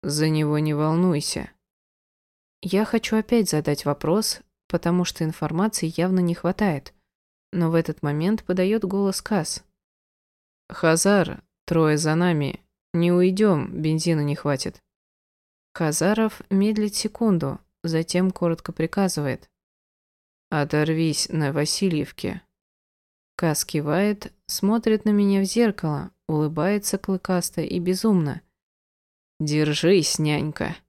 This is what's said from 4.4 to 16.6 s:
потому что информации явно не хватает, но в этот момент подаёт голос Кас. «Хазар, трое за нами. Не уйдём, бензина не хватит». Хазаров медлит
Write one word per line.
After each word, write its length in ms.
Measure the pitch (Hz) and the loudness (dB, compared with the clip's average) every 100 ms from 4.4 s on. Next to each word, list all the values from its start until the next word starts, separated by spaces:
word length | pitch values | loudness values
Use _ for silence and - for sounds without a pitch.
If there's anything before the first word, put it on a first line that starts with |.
| - _ _ | -12 _ _
потому 380 | 170 170 180 | -2 0 0
что 200 | 175 - | -2 -4
информации 680 | 160 - 151 160 214 - 160 165 | -6 -4 -4 0 -2 -2 -4 -2
явно 240 | 180 185 | 0 2
не 140 | 175 | 0
хватает, 580 | 170 165 - 208 143 - _ _ _ _ _ _ | 0 -2 0 0 -2 -8 _ _ _ _ _ _
но 180 | 175 165 | -2 2
в 40 | |
этот 280 | 165 165 151 | 2 0 -4
момент 420 | 147 147 175 220 | -4 -2 0 -2
подаёт 400 | - 185 185 220 | -2 0 0 0
голос 380 | 196 196 196 185 | 0 0 -2 -2
Кас. 420 | - 208 151 - _ _ _ _ _ _ _ _ _ _ _ | -2 -2 -2 -8 _ _ _ _ _ _ _ _ _ _ _
«Хазар, 760 | - 165 165 196 202 165 - _ _ | -2 2 4 4 4 2 -6 _ _
трое 320 | - 165 156 151 | -2 2 4 2
за 180 | 160 | 2
нами. 460 | 160 180 156 139 - _ _ _ | 2 2 2 -2 -6 _ _ _
Не 200 | 170 175 | 0 4
уйдём, 680 | 175 185 185 214 151 - - | 4 4 4 2 2 0 -2
бензина 400 | 156 160 170 156 | 0 0 2 2
не 140 | 147 143 | 0 -2
хватит». 460 | 147 139 - - _ _ _ _ _ _ _ _ _ | -2 -2 -4 -10 _ _ _ _ _ _ _ _ _
Хазаров 720 | - 165 151 175 214 220 - - | -4 -2 2 0 2 0 -2 -2
медлит 440 | 196 | 0